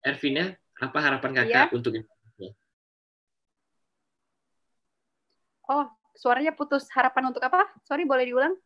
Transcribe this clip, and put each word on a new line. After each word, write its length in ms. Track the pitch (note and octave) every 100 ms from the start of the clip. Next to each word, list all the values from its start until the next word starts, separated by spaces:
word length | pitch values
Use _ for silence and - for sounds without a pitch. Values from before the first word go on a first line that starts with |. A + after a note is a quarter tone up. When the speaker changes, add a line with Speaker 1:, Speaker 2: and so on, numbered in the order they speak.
| C3+
Speaker 1:
Ervina, 480 | C#3+ D3 C#3 - F#3 _ -
apa 200 | C3 C#3+
harapan 320 | C#3+ C3+ C3
Kakak 160 | C3 A2+
Speaker 2:
Iya. 240 | B2 C3+
Speaker 1:
untuk 240 | A#2+ A#2+ A2
Indonesia? 560 | A2+ _ _ _ F#2+ G#2 _ _ _ _ _ _ _ _ _ _ _ _ _ _ _ _ _ _ _ _ _ _ _ _ _ _ _ _ _ _ -
Speaker 2:
Oh, 240 | C#4 C#4+ _ _
suaranya 400 | _ B3 B3 D4+
putus. 320 | D#4 D4 C#4 C#4
Harapan 400 | - B3+ C4 C4
untuk 80 | B3
apa? 240 | C4 F4+ G4+ -
Sorry, 240 | _ C#4+ E4
boleh 240 | C4 B3+
diulang? 240 | B3 C#4+ F#4+